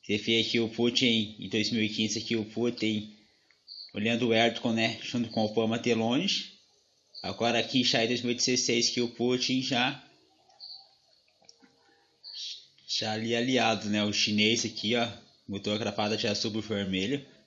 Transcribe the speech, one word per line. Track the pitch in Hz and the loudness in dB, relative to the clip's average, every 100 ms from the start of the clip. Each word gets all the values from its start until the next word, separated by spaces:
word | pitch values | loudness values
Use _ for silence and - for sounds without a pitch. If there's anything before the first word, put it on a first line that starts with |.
Você | - 101 | -2 -2
vê | - 113 | 2 2
aqui | 110 120 | 2 0
o | 113 | 0
Putin | 113 120 120 127 113 104 - | 2 2 4 2 2 -2 -8
em | 98 | -4
dois | 113 104 | -2 0
mil | 120 | 0
e | 107 | 0
quinze, | - 110 113 | 0 -2 -2
aqui | - 117 | -2 -2
o | 107 | -2
Putin | - 120 120 110 107 104 - _ _ _ _ - - - | -2 -2 0 -2 -2 -6 -16 _ _ _ _ -20 -20 -14
olhando | 104 110 117 120 | -4 0 0 2
o | |
Erdogan, | 110 117 113 123 | 4 4 2 0
né, | 113 113 - | 2 0 -2
junto | - 120 110 | -6 -4 -2
com | 113 | 0
o | 107 | 0
Obama | - 113 117 | 2 0 0
de | 120 113 | 0 2
longe. | 113 127 190 - - - _ _ _ _ _ - | 2 0 0 -2 -6 -18 _ _ _ _ _ -12
Agora | 95 95 117 117 | -10 -2 0 0
aqui | 110 131 | 2 2
já | 123 131 | 2 2
é | 113 | 2
dois | 120 | 0
mil | 120 | -2
e | 120 | 0
dezesseis | - 123 - 120 117 | 0 2 2 2 2
que | - | 0
o | 120 | -2
Putin | - 120 127 127 131 | 0 0 0 0 -2
já, | 131 123 127 139 - _ _ _ _ - - - - _ _ _ _ _ 50 _ _ _ _ _ _ _ - - - - - - - | 0 0 0 -4 -16 _ _ _ _ -20 -20 -20 -20 _ _ _ _ _ -20 _ _ _ _ _ _ _ -16 -12 -12 -12 -18 -20 -6
já | - 110 | -4 -2
ali | 110 113 117 | -2 0 0
aliado, | 123 127 113 110 104 | 2 4 4 2 0
né, | 104 | 0
o | 104 | 2
chinês | 104 - 104 107 113 | 2 2 4 4 4
aqui, | 110 - 104 120 | -2 -4 0 0
ó, | 117 - - _ - | 0 -6 -20 _ -10
botou | 98 101 | -6 -4
a | 104 | -2
cravata | 104 101 104 107 | -2 -2 -2 0
de | 113 | -2
azul | 104 117 | -2 -2
pro | 107 | -4
vermelho. | 107 104 95 92 98 139 - - | -4 -4 0 -2 0 -2 -6 -20